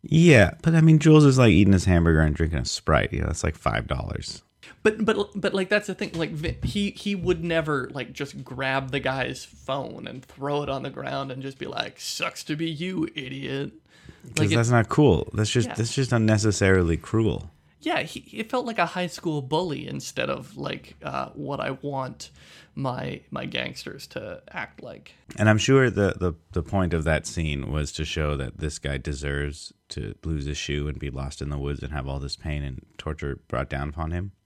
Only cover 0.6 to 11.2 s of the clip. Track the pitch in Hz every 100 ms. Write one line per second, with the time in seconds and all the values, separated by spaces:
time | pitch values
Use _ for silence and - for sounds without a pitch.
0.6 | - 165 160 156 156 156 147 131 120 87
1.6 | 98 95 95 87 85 78 80 73 80 78
2.6 | 62 - - 73 50 - 73 76 82 -
3.6 | - 55 - - - - - - _ _
4.6 | - - 220 214 220 202 202 202 190 196
5.6 | 185 208 202 185 175 165 160 160 160 -
6.6 | 127 202 202 - 208 202 175 175 170 165
7.6 | 156 143 127 143 123 - 143 139 131 127
8.6 | 135 135 135 139 131 135 127 131 - -
9.6 | - 135 123 - 123 123 127 - 139 143
10.6 | 147 135 131 131 135 139